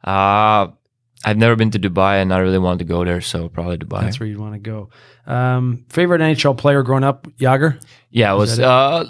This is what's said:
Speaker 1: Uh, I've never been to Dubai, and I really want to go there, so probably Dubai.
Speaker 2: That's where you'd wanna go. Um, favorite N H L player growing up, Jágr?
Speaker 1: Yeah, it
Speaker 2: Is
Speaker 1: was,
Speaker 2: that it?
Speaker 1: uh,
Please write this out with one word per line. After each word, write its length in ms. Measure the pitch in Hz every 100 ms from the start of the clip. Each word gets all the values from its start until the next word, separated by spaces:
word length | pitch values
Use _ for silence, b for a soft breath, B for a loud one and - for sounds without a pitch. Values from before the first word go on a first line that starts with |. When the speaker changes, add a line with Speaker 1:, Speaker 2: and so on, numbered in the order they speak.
Speaker 1:
Uh, 640 | - 98 98 104 107 107 90 - _ _ _ _
I've 140 | - 107
never 180 | 113 113
been 140 | 110
to 80 | 107
Dubai, 400 | 95 90 95 98
and 120 | 95
I 60 | 92
really 180 | 92 95
want 220 | 90 90
to 60 | 85
go 200 | 85 90
there, 160 | 87
so 260 | - 85 85
probably 300 | - 87 85
Dubai. 240 | - 98
Speaker 2:
That's 180 | 107 120
where 80 | 110
you'd 120 | 104
wanna 180 | 107 107
go. 300 | 107 107 107 b b b -
Um, 580 | 123 127 127 127 120 _
favorite 300 | - 180 170
N 120 | 160
H 140 | 147 143
L 100 | 123
player 260 | 143 143
growing 220 | 123 135
up, 240 | 135 131 - 117
Jágr? 400 | 127 135 160 135 B B B
Speaker 1:
Yeah, 220 | 113 107
it 40 | 98
Speaker 2:
Is 40 |
Speaker 1:
was, 180 | 107 113
Speaker 2:
that 60 |
it? 40 | 127
Speaker 1:
uh, 380 | 127 135 165